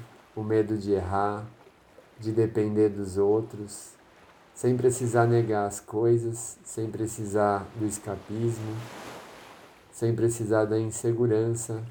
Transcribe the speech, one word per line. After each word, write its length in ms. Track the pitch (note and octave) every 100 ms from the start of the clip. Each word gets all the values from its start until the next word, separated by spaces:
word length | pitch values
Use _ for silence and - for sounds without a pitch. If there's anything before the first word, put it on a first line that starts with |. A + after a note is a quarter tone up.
| - - - G#2+
o 80 |
medo 340 | G#2+ A2 G#2 G#2+
de 140 | G2+
errar, 540 | F#2+ F2+ G2 G2+ G#2 A2+ - - _ _ - - -
de 140 | A2
depender 560 | A2 A2 A2 G#2+ G#2+ G#2+
dos 280 | G2+ G2 F#2+
outros, 760 | G2+ G#2+ A2+ G#2 G#2 - - - _ - - - _
sem 220 | - B2 B2
precisar 500 | B2+ A#2+ A#2+ A#2 A#2
negar 380 | A#2+ A2 G#2 G2+
as 140 | -
coisas, 800 | - A2 A#2 A#2 A#2 A2+ - -
sem 300 | - - A2
precisar 760 | G#2 G#2+ - G#2 G#2 G#2 G2+ F#2 A2+
do 100 | G#2+
escapismo, 880 | G#2 - F#2+ - A2 A#2 A2+ G#2+ A2+ A#2 - - - - - - - - - -
sem 200 | - A#2
precisar 520 | A#2 A#2 A#2 G#2 A2 G#2
da 120 | A2
insegurança, 1040 | A2+ - A#2 A#2 A#2+ A2 A2+ A#2 - A2+ A#2